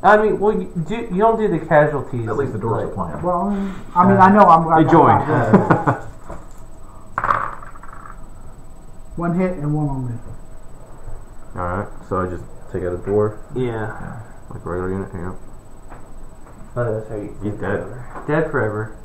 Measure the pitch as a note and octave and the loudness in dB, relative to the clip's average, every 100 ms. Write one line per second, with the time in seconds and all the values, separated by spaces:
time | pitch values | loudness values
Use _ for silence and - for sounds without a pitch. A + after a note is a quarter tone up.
0 | F3+ G#3+ G#3+ F3+ G3+ G3 F#3 F3 D#3 A3+ | 8 6 6 4 2 2 -2 -4 -4 -4
1 | - F3+ A3 A3 G#3+ E3 - D#3 D3+ C#3+ | -4 4 4 4 2 0 4 4 4 2
2 | A#2+ B2 A2 A2 C#3 G#2+ A2+ G#2+ - G#2 | -4 -6 -2 -2 -2 -2 -2 -2 -2 -4
3 | E3+ D3+ E3 F3+ G3 G3+ G3 F#3+ - F3 | -6 -4 -2 0 0 -2 -4 -6 -4 4
4 | F#3 G3 G3 G#3 F#3+ E3 E3 E3 D#3+ D#3+ | 6 8 8 10 10 8 6 6 8 8
5 | C3+ - - D3+ A2 G2+ F2+ - - B2 | 8 6 4 2 6 6 6 2 2 -2
6 | - - - - - - - - - - | -4 -12 -12 -12 -12 -14 -14 -14 -14 -16
7 | - - - - - - - - - - | -8 -4 0 0 -2 -8 -12 -14 -14 -14
8 | - - - - - - - - - - | -14 -14 -14 -12 -14 -14 -16 -16 -16 -14
9 | - - E3+ E3+ F#3 D3+ D3 D3+ D3 C3+ | -12 -4 -2 2 0 0 -2 0 0 -2
10 | B2 A2+ - - - - - - - - | -4 -6 -8 -12 -12 -12 -12 -14 -14 -12
11 | - - - - - - F2 F2+ G#2 - | -8 -8 -8 -12 -10 -6 -4 -4 -4 -8
12 | - G#2+ F#2 F2 - - - F#2 F2+ F2+ | -4 -2 -2 -4 -10 -12 -8 -6 -4 -4
13 | - G#2 G#2 - - - B2+ A2+ G#2+ - | 0 2 2 -2 -8 -4 -2 -2 -6 -8
14 | - - A2 - - - - F2 F#2 F#2+ | -10 -10 -12 -16 -12 -12 -6 -4 -2 -4
15 | F#2+ F#2+ F2 G2 - - - - - - | -6 -8 -8 -8 -12 -14 -16 -16 -16 -16
16 | - - - - - - - B2 A#2 A2 | -14 -12 -14 -14 -18 -16 -10 -4 -2 -4
17 | G#2+ G#2+ G2 - G#2 G2 F#2+ G2+ - - | -6 -8 -8 -6 -6 -4 -4 -4 -6 -10
18 | - - - D3+ D#3 C#3+ G#2+ G#2 A2 - | -12 -12 -2 0 0 0 0 -2 -6 -10